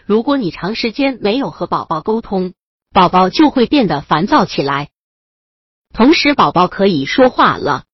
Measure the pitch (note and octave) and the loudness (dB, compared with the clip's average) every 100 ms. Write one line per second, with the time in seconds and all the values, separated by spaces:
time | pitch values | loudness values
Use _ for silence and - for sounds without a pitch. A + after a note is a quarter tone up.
0 | - G#3+ A#3 C#4 F3+ - F3 A3+ A#3 G#3+ | -2 0 0 -2 -2 -6 -8 -4 -6 -2
1 | C#4 A3+ G3 B3 C4+ - F3 D3+ - D#3 | -4 -2 -2 -2 -4 -8 -6 -6 -4 -6
2 | A3 A3+ - F#3+ F#3 - _ _ _ G3 | -4 -4 -4 -6 -6 -10 _ _ _ 2
3 | F3 F#3 F#3 - D4 C4 A3+ D4 G#3 C#3+ | 2 2 2 2 2 2 0 2 0 -2
4 | - D#3 G3+ D4+ F#3 - C#3 C#3 C#3+ _ | -2 -2 2 0 0 -2 -4 -4 -6 _
5 | _ _ _ _ _ _ _ _ _ - | _ _ _ _ _ _ _ _ _ 2
6 | B3+ F4 D#4 C4+ D#3 E3 F3+ - G3 D3+ | 4 4 2 0 0 2 0 0 0 0
7 | C#3 - B3+ C#4+ A3+ G#2+ - C3 - | -2 2 2 4 0 0 -4 -6 -8